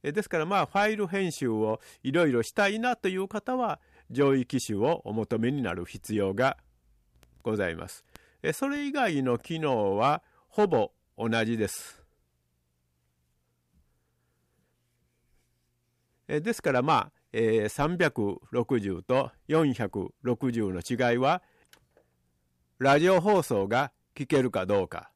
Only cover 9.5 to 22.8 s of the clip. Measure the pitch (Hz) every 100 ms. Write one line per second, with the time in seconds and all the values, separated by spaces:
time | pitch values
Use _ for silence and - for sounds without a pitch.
9.5 | 165 151 120 101 101 127 151 _ _ _
10.5 | - 208 143 104 _ _ - 113 117 113
11.5 | 113 101 - - - _ _ _ _ _
12.5 | _ _ _ _ _ _ _ _ _ _
13.5 | _ _ _ _ _ _ _ _ _ _
14.5 | _ _ _ _ _ _ _ _ _ _
15.5 | _ _ _ _ _ _ _ - 151 180
16.5 | 233 170 127 139 139 92 _ _ - 113
17.5 | 110 104 - 147 175 165 - 104 - -
18.5 | 120 117 127 101 90 - 127 131 _ -
19.5 | 156 156 123 104 101 90 _ 120 120 131
20.5 | 117 104 92 - 120 123 120 131 175 _
21.5 | _ _ _ _ _ _ _ _ _ _
22.5 | _ _ _